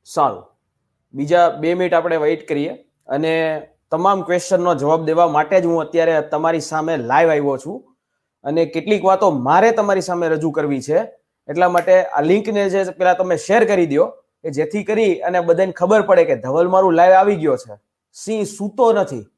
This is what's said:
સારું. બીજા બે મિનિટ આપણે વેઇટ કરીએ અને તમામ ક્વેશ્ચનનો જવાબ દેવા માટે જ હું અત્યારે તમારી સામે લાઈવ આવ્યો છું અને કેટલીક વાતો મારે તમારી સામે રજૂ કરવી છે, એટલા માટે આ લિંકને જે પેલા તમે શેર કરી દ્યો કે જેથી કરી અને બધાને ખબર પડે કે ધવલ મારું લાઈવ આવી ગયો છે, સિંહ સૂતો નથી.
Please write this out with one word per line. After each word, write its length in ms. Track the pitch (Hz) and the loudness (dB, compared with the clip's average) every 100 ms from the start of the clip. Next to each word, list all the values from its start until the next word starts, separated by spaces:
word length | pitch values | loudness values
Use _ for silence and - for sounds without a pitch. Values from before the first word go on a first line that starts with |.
| - | -10
સારું. 360 | 160 139 92 - _ _ _ _ _ _ | -2 -2 -4 -16 _ _ _ _ _ _
બીજા 360 | 135 147 175 170 | -10 0 2 2
બે 260 | 151 160 175 | 0 -2 -2
મિનિટ 180 | 180 | 0
આપણે 240 | 170 170 165 | 0 0 -2
વેઇટ 300 | 151 160 - | -2 -2 -4
કરીએ 240 | 143 156 254 _ _ - | -4 -4 -8 _ _ -8
અને 280 | 139 160 160 160 156 - _ _ | -4 -2 -2 -2 -6 -10 _ _
તમામ 320 | 160 190 196 | -2 0 0
ક્વેશ્ચનનો 500 | 160 175 - 185 175 151 | -2 -4 0 0 0 0
જવાબ 300 | 143 165 156 | 0 0 2
દેવા 220 | 160 170 | 2 2
માટે 340 | 151 151 190 | 2 2 0
જ 40 | 170 | 2
હું 180 | 165 | -2
અત્યારે 320 | 151 165 165 156 151 | -2 0 2 0 -2
તમારી 320 | 151 165 165 | -2 -2 -2
સામે 320 | - 156 156 156 | -4 -6 -4 -4
લાઈવ 320 | 117 143 165 | -2 0 2
આવ્યો 280 | 151 139 131 | 0 -2 -6
છું 200 | 160 226 - _ _ _ _ _ 139 | -8 -14 -18 _ _ _ _ _ -6
અને 160 | 160 165 | -2 -2
કેટલીક 380 | 165 170 208 | -4 -2 0
વાતો 280 | 185 190 196 | 2 2 2
મારે 380 | 139 131 170 226 | 0 2 4 4
તમારી 300 | 226 202 190 | 2 0 -2
સામે 240 | 185 175 165 | -2 -4 -2
રજૂ 220 | 156 160 | -2 -2
કરવી 300 | 151 147 135 | -4 -4 -4
છે, 180 | 143 165 - - _ _ - | -2 -4 -4 -12 _ _ -8
એટલા 200 | 156 180 | 0 0
માટે 240 | 175 175 185 - | 2 2 2 2
આ 140 | 147 | -2
લિંકને 420 | 156 202 214 208 196 | 2 0 0 -2 0
જે 140 | 196 180 | -2 -4
પેલા 220 | - 180 | 0 0
તમે 240 | 180 185 160 | 2 0 -2
શેર 240 | - 226 220 | 0 2 2
કરી 220 | 190 165 | 2 2
દ્યો 200 | 143 - - _ _ | 0 0 -4 _ _
કે 120 | 156 | -8
જેથી 320 | 139 151 208 | -6 -4 -4
કરી 300 | 208 220 214 170 | -2 0 0 0
અને 180 | 170 180 | -2 -2
બધાને 320 | 170 165 190 | 0 2 0
ખબર 280 | - 180 214 | -2 2 2
પડે 220 | 202 180 156 | 4 2 4
કે 100 | 123 | 0
ધવલ 320 | 127 151 180 | -2 0 2
મારું 320 | 185 190 165 | 2 4 4
લાઈવ 160 | 180 190 | 6 6
આવી 200 | 202 185 | 4 2
ગયો 220 | 151 131 | 0 -2
છે, 220 | 113 104 _ _ _ - | -6 -20 _ _ _ -16
સિંહ 280 | 196 220 202 | -8 -6 -6
સૂતો 460 | - 202 233 220 | -8 -8 0 2
નથી. 300 | 208 185 120 104 | 2 -2 -8 -14